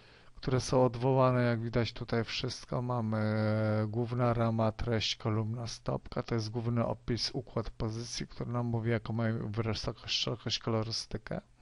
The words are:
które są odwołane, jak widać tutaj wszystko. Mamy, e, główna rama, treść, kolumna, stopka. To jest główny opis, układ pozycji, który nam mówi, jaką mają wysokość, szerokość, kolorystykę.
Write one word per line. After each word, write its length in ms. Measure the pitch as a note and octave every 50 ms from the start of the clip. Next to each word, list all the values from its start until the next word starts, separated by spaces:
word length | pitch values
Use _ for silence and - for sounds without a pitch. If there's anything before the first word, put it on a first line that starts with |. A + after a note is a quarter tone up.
| - - - - - - -
które 260 | - - - B2+ B2
są 240 | - - C#3+ B2+ B2+
odwołane, 580 | B2 A#2 A#2 B2+ C3+ C3 C3 B2+ B2+ B2+ B2 B2
jak 180 | A#2+ A#2 A2+
widać 320 | A#2 A#2 A2 B2 A2+ - -
tutaj 300 | - A#2+ - A#2+ A#2 A2
wszystko. 580 | - - - - B2+ - - - - C#3+ C3
Mamy, 360 | B2 B2 B2 A#2+ A2 G#2+ A2
e, 680 | A2 G#2+ G#2+ G#2+ A2 G#2+ G#2+ G#2+ A2 A2 G#2+ G#2+ G#2+ A2
główna 460 | G#2+ G#2+ A#2 A#2+ A2+ B2 A#2+ B2 A#2+ A#2
rama, 380 | A#2+ A2+ A2+ A2+ A2+ A2 A2
treść, 440 | - - - A#2+ A#2 G#2+ - - -
kolumna, 520 | - - A2+ G#2+ A2 A2 G#2+ A2+ B2 A#2
stopka. 560 | A2 - - - B2+ C3 C3+ - - - C3 -
To 120 | - A#2
jest 140 | A#2 G#2+ A2
główny 360 | A2 A#2+ A2+ A#2+ A#2+ A#2 A2+
opis, 460 | A2+ A#2 - - - A#2+ A2 - - -
układ 360 | C#3 - - - - G#2+ -
pozycji, 580 | - - A#2 A2 A2 A2+ A#2+ A#2 - - -
który 240 | - - - B2+ B2
nam 140 | A#2 A#2+ A#2+
mówi, 260 | A#2+ A#2 A2+ A2 A#2
jaką 220 | A#2 A2 - A#2 A2
mają 380 | A2+ A#2 A2 A2+ A#2 A#2 G#2+
wysokość, 680 | G#2 A#2 A2 A2+ G#2 - - A#2+ A#2 - - A2 - -
szerokość, 400 | - B2+ B2 - - A#2 A2+ -
kolorystykę. 840 | - A#2+ A2+ A2 A2 A2+ A2 - - - - A2 - - - - - - - -